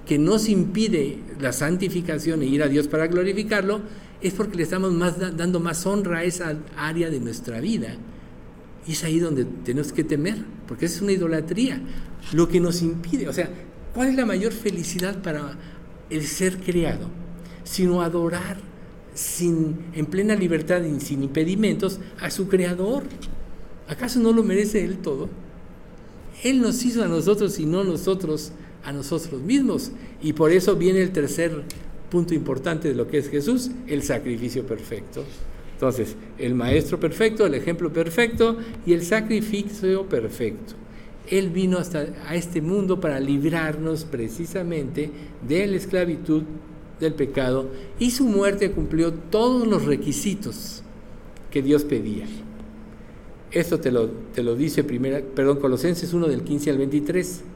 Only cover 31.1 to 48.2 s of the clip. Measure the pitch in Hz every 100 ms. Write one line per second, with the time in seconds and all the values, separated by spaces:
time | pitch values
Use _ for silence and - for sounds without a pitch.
31.1 | 185 143 - 165 156 151 - - - -
32.1 | 175 170 160 - 131 175 160 160 120 117
33.1 | 147 - 147 143 254 - - - 143 -
34.1 | 120 127 113 117 127 107 110 - 107 -
35.1 | 135 143 - - - - - 131 120 107
36.1 | - - - 123 123 120 139 - - 165
37.1 | - 220 220 196 147 170 170 175 165 165
38.1 | 165 233 226 226 226 - - 175 170 165
39.1 | 220 220 214 208 202 202 - 190 190 190
40.1 | 139 110 - 113 - - - - - -
41.1 | - - 190 190 175 185 180 180 160 156
42.1 | - 147 170 165 170 151 202 190 185 160
43.1 | 135 139 143 156 165 156 151 160 156 160
44.1 | 131 113 - 165 190 175 165 131 147 147
45.1 | - - - 117 165 202 185 - 185 175
46.1 | 156 - 156 156 - - - - - 160
47.1 | - 135 135 127 131 131 - - - 240
48.1 | 240